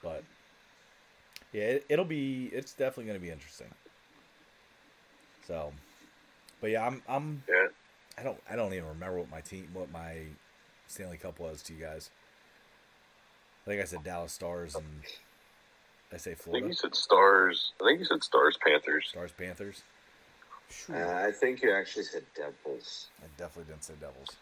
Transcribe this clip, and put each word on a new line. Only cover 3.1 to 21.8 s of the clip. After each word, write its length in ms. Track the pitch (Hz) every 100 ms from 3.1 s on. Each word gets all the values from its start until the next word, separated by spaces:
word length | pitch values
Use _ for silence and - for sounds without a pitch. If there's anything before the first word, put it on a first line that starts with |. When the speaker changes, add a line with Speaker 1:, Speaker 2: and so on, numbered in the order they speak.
| 101
Speaker 1:
be 120 | 87
interesting. 360 | 80 - - 60 - - _ _ - - _ - _ _ _ - _ _ - - - -
So, 240 | 85 73 73 - - - _ - - - -
but 120 | 110
yeah, 140 | 110 120
I'm, 160 | 131 -
I'm, 360 | 135 151 147 -
Speaker 2:
Yeah. 200 | - - - - _ - -
Speaker 1:
I 60 |
don't, 140 | 127 104 -
I 60 | 110
don't 180 | 107
even 140 | 95 80
remember 300 | 78 90 90
what 100 | 82
my 120 | 78
team, 280 | - 95 90
what 180 | 90 90
my 320 | 85 82 82 78 76 - _ - - -
Stanley 300 | - 92 82
Cup 220 | 92 80
was 220 | 85 78
to 100 | -
you 60 | 80
guys. 260 | 80 78 - - - - - - - - _ _ _ _ _ _ _ _ -
I 40 |
think 120 | 104
I 40 | 92
said 180 | 87
Dallas 280 | 82 87 82
Stars, 420 | - 87 87 85 78
and 100 | 78 76 73 - - - - - _ _ _ _ _
I 40 | 87
say 140 | 92
Speaker 3:
I 40 | 82
think 60 |
Speaker 1:
Florida. 240 | - 82 -
Speaker 3:
you 60 |
said 220 | 175 - -
Stars. 800 | - 95 98 98 95 - - -
I 40 | -
think 140 | 160
you 60 | 185
said 180 | -
Stars, 340 | - - 76 - 82
Panthers. 420 | 76 - 76 -
Speaker 1:
Stars, 220 | 87 87
Panthers. 500 | - 92 87 101 98 - - - - - - - - -
Phew. 260 | - - 165
Speaker 2:
Uh, 280 | 87 90 101
I 40 |
think 300 | 107 127 127
you 120 | 120
actually 280 | 98